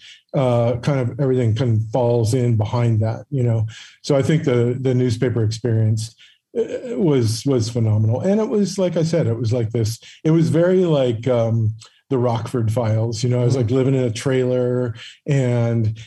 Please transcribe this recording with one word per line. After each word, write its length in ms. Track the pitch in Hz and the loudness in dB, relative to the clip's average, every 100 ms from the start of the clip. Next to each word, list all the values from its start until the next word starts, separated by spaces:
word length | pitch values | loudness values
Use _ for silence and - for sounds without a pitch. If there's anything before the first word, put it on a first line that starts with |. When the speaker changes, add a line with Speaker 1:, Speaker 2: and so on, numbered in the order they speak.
| - - _ | -18 -20 _
Speaker 1:
uh, 420 | 143 127 120 117 120 | -2 2 2 0 0
kind 220 | 151 135 | -2 -2
of 200 | 117 - | -2 -2
everything 340 | 135 127 113 | 0 2 2
kind 220 | 107 123 104 | 0 0 0
of 140 | 110 | 0
falls 440 | 135 120 120 107 | 0 2 2 2
in 220 | 131 120 110 | 0 2 0
behind 440 | 104 123 120 110 | 0 0 0 0
that, 260 | 110 120 - | -2 -4 -6
you 120 | 139 | -2
know? 240 | 120 113 110 - - - | 0 0 -2 -8 -20 -8
So 140 | - 139 | 0 2
I 60 | |
think 220 | 139 156 | 2 0
the, 320 | 139 120 120 123 | 2 2 2 0
the 160 | 131 | 0
newspaper 500 | 123 127 110 127 113 | 0 0 0 -2 0
experience, 720 | 107 - 123 110 110 110 113 - - _ _ 226 | -2 -2 -2 0 0 0 -6 -14 -20 _ _ -6
uh, 400 | - - 247 247 | -4 -6 -6 -2
was, 460 | 175 135 110 113 143 | 2 2 0 -2 -2
was 220 | 127 107 | 0 0
phenomenal. 520 | 120 110 107 107 127 | -2 0 2 0 0
And 200 | 190 214 | 0 0
it 80 | 214 | 0
was, 300 | 208 196 - | -2 -2 -2
like 180 | 180 170 | -2 0
I 60 | |
said, 240 | 165 170 113 | 0 0 0
it 120 | 117 | -2
was 140 | 113 | -2
like 180 | 127 110 | -2 -2
this, 280 | 120 107 - - - | -2 -2 -6 -14 -4
it 60 | 156 | 0
was 200 | 165 - | 2 2
very 340 | 156 175 185 | 2 2 2
like, 440 | 175 143 127 110 127 | 2 2 0 0 0
um, 460 | 120 113 113 107 110 - _ - | 0 2 0 0 -4 -12 _ -4
the 100 | 135 | 0
Rockford 540 | 120 117 113 123 110 | 0 -2 -2 -2 -2
Files, 520 | 120 113 110 117 113 | 0 0 0 -2 -2
you 40 | 123 | 0
know, 120 | 123 | 2
I 40 | |
was, 120 | 120 131 | 2 2
like, 100 | 110 | 2
Speaker 2:
Mm-hmm. 80 | |
Speaker 1:
living 200 | 131 131 135 | 2 2 2
in 80 | |
a 80 | 123 | 0
trailer 840 | - 139 127 127 127 123 123 123 - - - - | -2 -2 0 0 0 0 0 -2 -6 -16 -10 -2
and 720 | 139 123 120 117 117 110 110 | 0 2 0 0 0 0 -4